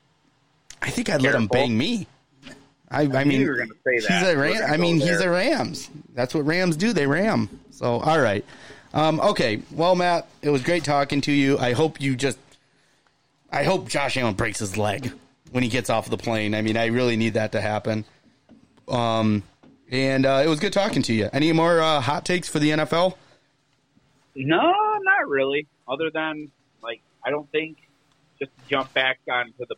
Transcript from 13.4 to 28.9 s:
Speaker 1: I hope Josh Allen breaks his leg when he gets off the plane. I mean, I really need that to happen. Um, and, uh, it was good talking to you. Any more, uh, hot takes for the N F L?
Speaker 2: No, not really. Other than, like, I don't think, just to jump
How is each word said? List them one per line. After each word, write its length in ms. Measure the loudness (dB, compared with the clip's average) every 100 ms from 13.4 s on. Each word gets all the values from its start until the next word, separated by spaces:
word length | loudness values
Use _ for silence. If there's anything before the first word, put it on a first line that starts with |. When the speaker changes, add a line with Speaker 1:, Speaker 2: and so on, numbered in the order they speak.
| _
Speaker 1:
I 140 | -2
hope 240 | 0 0 -2
Josh 300 | -4 -2 0
Allen 160 | -2
breaks 240 | -2 -4 -4
his 180 | -6 -2
leg 340 | -2 -2 -6 -10 -18 _ -8
when 100 | -2
he 80 | 0
gets 180 | 0 0
off 220 | -2 -2
the 80 | -4
plane. 360 | -2 -2 0
I 60 | 0
mean, 160 | 0 0
I 100 | 0
really 300 | 2 2 2
need 180 | 0
that 180 | 0 -2
to 80 | -2
happen. 420 | -2 -2 -2 -4 -6 _ _ _ _ -20 _ _ -6
Um, 540 | -2 0 2 2 0 -2 _ -20 _ -6
and, 360 | -2 0 2 2
uh, 160 | 4
it 40 | 2
was 120 | 2
good 140 | 0
talking 260 | 0 0 0
to 120 | 0
you. 160 | 0 0
Any 200 | 0 2
more, 280 | 4 4 4
uh, 200 | 2 2
hot 240 | 0 -2 -2
takes 220 | -4 -2
for 100 | 0
the 140 | 2
N 80 | 2
F 120 | 0
L? 240 | 2 0 -2 _ _ _ _ _ _ _ _ _ _ _
Speaker 2:
No, 260 | -6 0 2 2 2 0 -2
not 260 | 0 0 0
really. 380 | 0 0 -2 -6 _ -10
Other 220 | -6 -4
than, 400 | -4 -6 -8 -14 _ _ _
like, 180 | -12 -12 _ _
I 60 | -6
don't 200 | -6 -4
think, 260 | -4 -6 -10 _ _ _ _ _ -12
just 120 | -12 _
to 60 | -4
jump 240 | -4 -2